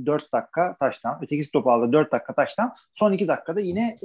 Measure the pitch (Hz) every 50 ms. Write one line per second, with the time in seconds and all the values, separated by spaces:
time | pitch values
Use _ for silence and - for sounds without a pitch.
0 | 127 143 147 151 - - - 117 113 - - 160 175 180 180 - 139 127 - -
1 | - 120 139 156 151 - 147 147 151 - - 147 113 127 120 117 117 120 127 151
2 | 151 147 - 117 - - 123 - 135 - - - 220 254 - - _ _ _ -
3 | 214 208 196 180 202 160 143 - - - 165 202 208 180 175 202 233 233 226 -